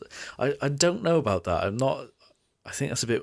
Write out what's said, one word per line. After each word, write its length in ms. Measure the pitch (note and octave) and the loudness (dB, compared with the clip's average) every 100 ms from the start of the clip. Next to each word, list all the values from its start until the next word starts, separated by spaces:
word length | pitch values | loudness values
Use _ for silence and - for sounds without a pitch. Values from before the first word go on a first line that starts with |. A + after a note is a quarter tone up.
| - - - - | -18 -16 -12 -2
I, 160 | C3 C#3+ | -2 0
I 60 | C#3 | -2
don't 320 | C#3+ F3 F#3 | 2 2 2
know 160 | E3+ E3 | 2 2
about 260 | A2 F#2+ | 4 0
that. 180 | - E2 | 2 0
I'm 140 | G2 G#2+ | 0 2
not, 300 | C3 C#3+ B2 _ _ _ _ _ | 0 0 -6 _ _ _ _ _
I 60 | - | -12
think 200 | - C#3 | -6 -4
that's 120 | - | -2
a 40 | A2+ | 0
bit 160 | A#2 | -2